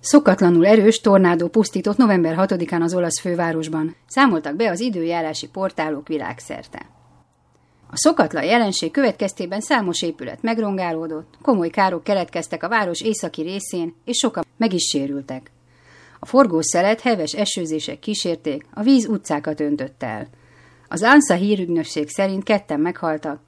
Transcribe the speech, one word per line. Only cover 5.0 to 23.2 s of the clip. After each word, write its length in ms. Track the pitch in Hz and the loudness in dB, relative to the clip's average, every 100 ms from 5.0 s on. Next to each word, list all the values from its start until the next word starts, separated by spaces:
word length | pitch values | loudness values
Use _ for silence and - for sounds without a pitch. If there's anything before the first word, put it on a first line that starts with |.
| 165 170 160 156 - | -4 -2 -4 -6 -10
portálok 600 | - 190 - 156 147 147 | -6 -6 -4 -6 -6 -6
világszerte. 800 | 156 101 - - - - - - _ _ _ _ _ _ _ _ _ _ | -6 -6 -12 -14 -14 -14 -18 -20 _ _ _ _ _ _ _ _ _ _
A 60 | - | 0
szokatlan 460 | 302 330 165 160 | 2 4 0 0
jelenség 480 | 151 233 214 185 160 | 0 2 2 -2 -4
következtében 680 | 208 262 190 202 - 180 196 | 0 0 0 -6 -6 -8 -8
számos 420 | 214 277 190 170 | -2 0 0 -4
épület 400 | 175 165 127 - | -6 -6 -12 -8
megrongálódott, 920 | 226 226 214 190 175 160 165 156 170 _ | -4 -2 -2 -2 -4 -4 -6 -10 -12 _
komoly 280 | - 220 170 | 0 0 0
károk 340 | 180 190 175 | 0 0 0
keletkeztek 600 | - 196 170 170 160 - | -2 -2 -2 -6 -8 -8
a 60 | 175 | -2
város 320 | 226 196 165 | -2 -2 -4
északi 400 | 220 214 175 - | -4 -4 -6 -6
részén, 540 | 156 190 - 185 170 - - | -8 -8 -8 -6 -6 -8 -6
és 120 | - | -2
sokan 280 | 233 - 165 _ | -2 -2 -10 _
meg 160 | 226 | -2
is 100 | 185 - | 0 -2
sérültek. 640 | 147 139 139 139 131 - _ _ _ _ - - - | -2 -4 -6 -8 -12 -12 _ _ _ _ -20 -20 -20
A 60 | - | 0
forgószelet 760 | 254 254 165 160 170 190 220 | 4 4 4 0 2 2 2
heves 300 | 254 214 156 | 0 -2 -2
esőzések 680 | - 202 - 165 156 - - | -4 -4 -2 -4 -4 -6 -10
kísérték, 680 | - 208 180 165 - 143 - | -8 -4 -4 -4 -6 -8 -10
a 100 | - | -4
víz 240 | 214 269 220 | 4 4 4
utcákat 520 | 214 - 147 147 151 | -4 -2 -4 -4 -4
öntött 440 | 147 147 135 _ | -2 -2 -4 _
el. 240 | 127 107 - _ _ _ _ _ _ | -8 -8 -10 _ _ _ _ _ _
Az 160 | - | -2
ansa 300 | 214 285 277 | 6 6 6
hírügynökség 760 | 175 202 208 175 170 156 - 151 | 2 2 0 0 -2 -4 -6 -6
szerint 340 | - 196 190 | -2 -2 -2
ketten 360 | 196 208 - 147 | 0 -2 0 -2
meghaltak. 640 | 160 180 170 156 | -2 -2 -4 -4